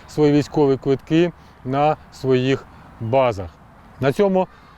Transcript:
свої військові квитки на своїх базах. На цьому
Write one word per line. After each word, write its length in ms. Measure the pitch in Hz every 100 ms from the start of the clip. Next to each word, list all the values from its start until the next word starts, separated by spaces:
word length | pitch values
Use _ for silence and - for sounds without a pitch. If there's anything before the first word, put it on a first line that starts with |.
| -
свої 260 | - 151
військові 440 | 147 139 - 139 131
квитки 540 | 139 135 - 156 175 - - - 127
на 300 | 139 147 151 -
своїх 540 | - 131 127 131 135 - - - -
базах. 500 | 113 135 127 98 90 - - - - -
На 120 | 131
цьому 360 | - 202 185 180 - -